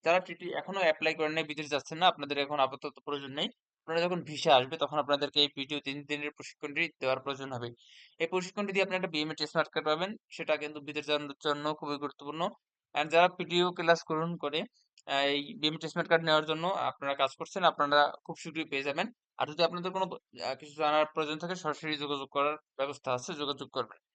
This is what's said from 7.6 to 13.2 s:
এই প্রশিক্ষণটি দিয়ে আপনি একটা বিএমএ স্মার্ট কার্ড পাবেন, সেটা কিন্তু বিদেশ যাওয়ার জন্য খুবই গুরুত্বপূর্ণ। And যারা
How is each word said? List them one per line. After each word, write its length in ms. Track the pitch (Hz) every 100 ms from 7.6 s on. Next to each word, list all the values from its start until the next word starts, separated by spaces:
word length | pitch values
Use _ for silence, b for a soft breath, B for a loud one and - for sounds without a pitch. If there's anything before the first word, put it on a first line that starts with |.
| 117 117 B B B B
এই 80 | 165
প্রশিক্ষণটি 440 | 185 180 - 202
দিয়ে 120 | 190
আপনি 100 | 190
একটা 120 | 185 180
বিএমএ 400 | 151 156 156 151
স্মার্ট 220 | 165 147
কার্ড 160 | 165 156
পাবেন, 240 | 156 185 220 _
সেটা 240 | - 160 151
কিন্তু 220 | 147 151
বিদেশ 240 | 143 147
যাওয়ার 200 | 143 147 147 139
জন্য 220 | 151 147 151
খুবই 240 | 151 147 143
গুরুত্বপূর্ণ। 440 | 143 - 143 156 185 - _ _ _
And 120 | 135 156
যারা 180 | 165